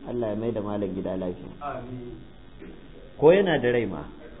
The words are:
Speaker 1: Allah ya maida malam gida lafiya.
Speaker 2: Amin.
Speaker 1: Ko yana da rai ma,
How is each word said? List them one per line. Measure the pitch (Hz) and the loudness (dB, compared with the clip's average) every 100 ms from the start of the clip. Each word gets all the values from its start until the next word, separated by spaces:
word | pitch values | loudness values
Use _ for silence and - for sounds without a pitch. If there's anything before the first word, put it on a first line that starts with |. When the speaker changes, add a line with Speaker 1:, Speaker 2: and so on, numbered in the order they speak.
| - | -6
Speaker 1:
Allah | 120 110 | -2 -2
ya | 104 | -2
maida | 117 107 | -2 -2
malam | 101 104 95 | -2 -2 -2
gida | 92 92 92 | -2 -4 -2
lafiya. | 90 90 - - | -4 -6 -10 -10
Speaker 2:
Amin. | 143 127 123 123 120 - - - - - - - - - - - | -8 -8 -8 -10 -10 -14 -16 -18 -18 -16 -16 -16 -18 -18 -14 6
Speaker 1:
Ko | 147 | 8
yana | 190 190 143 | 10 8 4
da | 120 | 4
rai | 120 104 | 4 2
ma, | 78 - - - - | -4 -8 -14 -16 -14